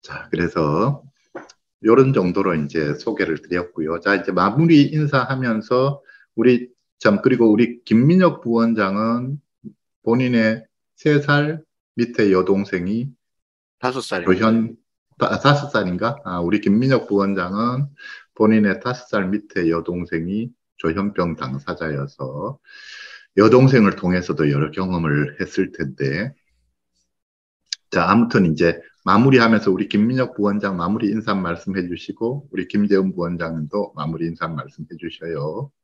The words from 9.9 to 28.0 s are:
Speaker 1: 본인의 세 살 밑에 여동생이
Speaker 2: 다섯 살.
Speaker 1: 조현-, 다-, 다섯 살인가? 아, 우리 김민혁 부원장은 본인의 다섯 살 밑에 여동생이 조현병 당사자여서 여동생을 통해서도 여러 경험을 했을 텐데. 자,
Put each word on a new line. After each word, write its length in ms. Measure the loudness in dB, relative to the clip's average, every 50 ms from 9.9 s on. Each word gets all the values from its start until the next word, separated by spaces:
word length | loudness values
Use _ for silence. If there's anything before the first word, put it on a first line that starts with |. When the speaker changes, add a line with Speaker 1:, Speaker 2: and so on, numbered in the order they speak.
| _ _ _
Speaker 1:
본인의 600 | 0 0 0 2 2 2 2 2 2 0 -2 -6 _ _ _ _ _ _
세 240 | _ 0 2 2 2
살 440 | 2 2 2 2 2 0 -4 -6 -10 _ _ _ _ _ _
밑에 360 | -4 -4 -2 0 2 4 4
여동생이 800 | 4 4 4 2 0 0 0 -2 -4 -4 -4 -2 -4 -4 -4 -6 -10 _ _ _ _ _ _ _ _ _ _ _ _ _
Speaker 2:
다섯 220 | -6 -4 -4 -4
살. 220 | -8 -6 -6 -4 2
Speaker 1:
조현-, 520 | 2 2 4 4 2 2 2 0 -2 -6 _ _ _ _ _ _ _ _ _
다-, 220 | -2 -2 -2 0
다섯 300 | 2 2 2 2 0 -2
살인가? 500 | -2 -2 -2 -2 -4 -4 -4 -4 -6 -6 -10
아, 160 | -8 -6 -4
우리 220 | -2 0 0 0
김민혁 460 | 2 2 2 2 4 2 2 0 0 0
부원장은 800 | 0 0 2 0 0 -2 -4 -4 -4 -4 -2 -2 -2 -4 -4 -6 -8 _ -20 -20 -20 -20 -20 _ _
본인의 440 | 2 4 4 6 4 4 2 0 -2
다섯 260 | -4 -6 -6 -6 -8 -6
살 200 | -4 -4 -2 -2
밑에 400 | -4 -4 -6 -6 -6 -2 0 0
여동생이 800 | 0 0 -2 -4 -6 -6 -6 -6 -6 -6 -6 -4 -6 -6 -6 -8 _ _ _ _ _ _
조현병 600 | -4 -4 -2 -2 -4 -4 -2 -2 -4 -4 -4 -6
당사자여서 1200 | -8 -8 -8 -10 -8 -10 -10 -8 -6 -6 -6 -6 -8 -8 _ _ -12 -10 -10 -8 -10 -10 -10 _ _ _ -20 -20 -20 -20 -20 -20 -20 -20 -20 -20 _ _ _ 4
여동생을 580 | 6 8 8 8 8 8 6 6 4 4 2
통해서도 560 | 0 -2 0 0 0 -2 -4 -2 0 0 0
여러 180 | 2 0 -2 -2
경험을 680 | -4 -6 -4 -4 -2 -2 -2 0 0 0 -2 -2 -4 -10
했을 300 | -10 -8 -4 -4 -4 -4
텐데. 640 | -4 -8 -8 -8 -6 _ -6 -4 -4 -4 -6 -8 -10 _ _ _ _ _ _ _ _ _ _ _ _ _ _ _ _ _ _ _ _ _ _ _ _ _ _ _ -12 _ _ _
자, 200 | -2 0